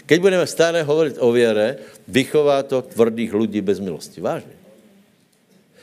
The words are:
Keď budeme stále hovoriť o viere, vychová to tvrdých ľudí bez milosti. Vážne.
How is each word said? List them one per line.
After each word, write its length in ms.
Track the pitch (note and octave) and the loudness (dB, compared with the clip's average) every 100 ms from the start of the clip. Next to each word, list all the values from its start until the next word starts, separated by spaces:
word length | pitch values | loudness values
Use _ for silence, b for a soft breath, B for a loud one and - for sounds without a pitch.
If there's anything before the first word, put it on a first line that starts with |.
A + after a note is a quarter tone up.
| - | 0
Keď 80 | D#3+ | 2
budeme 280 | G3 F#3 C#3+ | 4 2 -2
stále 320 | - E3 E3+ | 0 0 0
hovoriť 400 | C#3+ D#3 D#3 A2+ | 0 0 0 0
o 80 | B2 | 2
viere, 560 | A#2+ A2+ G#2+ G#2+ - B B - | 4 2 2 0 -4 B B -2
vychová 560 | A#2+ C3 D3+ C#3+ C#3 C3+ | -2 0 0 2 0 0
to 160 | C3 | -4
tvrdých 480 | - G#2 A2+ A2+ G#2+ | -4 0 2 2 -4
ľudí 320 | G#2 A2 G#2 | -2 -2 -2
bez 160 | G2 F#2+ | -2 -2
milosti. 480 | F#2+ D2 - - G#2+ | -4 -10 -14 -10 -8
Vážne. 320 | D#3 - - - - _ _ _ _ _ _ _ _ _ B | -8 -12 -20 -20 -20 _ _ _ _ _ _ _ _ _ B